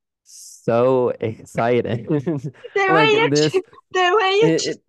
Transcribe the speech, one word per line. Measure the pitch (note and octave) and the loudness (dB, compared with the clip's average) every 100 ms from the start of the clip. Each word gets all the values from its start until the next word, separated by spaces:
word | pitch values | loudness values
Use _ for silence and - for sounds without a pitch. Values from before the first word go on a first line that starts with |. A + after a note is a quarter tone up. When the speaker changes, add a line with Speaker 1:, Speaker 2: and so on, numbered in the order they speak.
| _ _ | _ _
Speaker 1:
so | _ - - - - A#2 B2+ C3 A#2+ - | _ -20 -20 -10 -2 2 2 2 0 -2
excited. | A2+ A2 - - A#2 B2 G2 A2 G#2 | -6 -8 -12 -4 0 0 -2 -6 -4
<laughs> | D3 F3 D3 C#3 - - | -4 -4 -6 -8 -14 -8
Speaker 2:
The | - - | -4 0
Speaker 1:
Like, | D#3 C#3+ | 2 2
Speaker 2:
way | |
you | C#3+ D#3 | 2 2
Speaker 1:
this, | D3 - F#4+ | 2 2 0
Speaker 2:
ju-, | - - _ | -6 -16 _
the | F#3 F3+ G#4+ | -2 0 0
way | F#4+ G4+ | 0 2
you | A4 | 2
Speaker 1:
it, | - | 2
Speaker 2:
just | D3+ | -2
Speaker 1:
it | - | -8